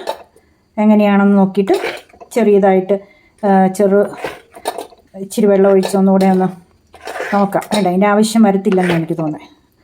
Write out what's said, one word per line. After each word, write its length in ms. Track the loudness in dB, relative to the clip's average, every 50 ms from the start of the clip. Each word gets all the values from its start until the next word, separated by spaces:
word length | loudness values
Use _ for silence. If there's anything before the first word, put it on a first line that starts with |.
| -4 -6 -12 -14 -14 _ _ _ _ _ _ _ _ _ -6 -2 2
എങ്ങനെയാണെന്ന് 540 | 2 4 4 2 2 2 2 2 2 2 2
നോക്കിയിട്ട് 360 | 2 0 0 -2 0 0 0 -2 -2 -6 -12 -12 -18 _ _ -20 -16 -8 -4
ചെറിയതായിട്ട്, 580 | 0 2 2 2 4 4 2 2 2 0 -2 -4 -4 -6 -12 _ _ _ _ _ -6 -2
ആ, 20 | 0 2 2 2 0 0 0
ചെറു 240 | 0 2 2 2 0 -2 -6 -12 -14 -14 -14 -16 _ _ -20 -12 -12 -12 -12 -12 -16 -18 -20 _ _ _ -16
ഇച്ചിരി 320 | -16 -14 -10 -4 0 0 2
വെള്ളം 200 | 4 4 4 4
ഒഴിച്ച് 240 | 4 2 0 0 0 0
ഒന്നുകൂടെ 280 | 2 2 2 2 2 2 2
ഒന്ന് 140 | 0 0 -2 -4 -10 -20 _ _ _ _ _ _ -20 -18 -16 -12 -12 -8 -4 -2
നോക്കാം. 300 | -2 -2 -2 -2 -6 -6 -4
വേണ്ട, 140 | -4 -2 -2 0
അതിൻ്റെ 160 | 0 0 2 2
ആവശ്യം 300 | 2 2 0 0 2 2 2
വരത്തില്ലെന്ന് 460 | 2 2 0 0 0 0 0 0 0 -2 -2
എനിക്ക് 160 | -2 -4 -6 -6
തോന്നുന്നത്. 280 | -6 -6 -8 -10 -14 -20 _ _ _ _ _ _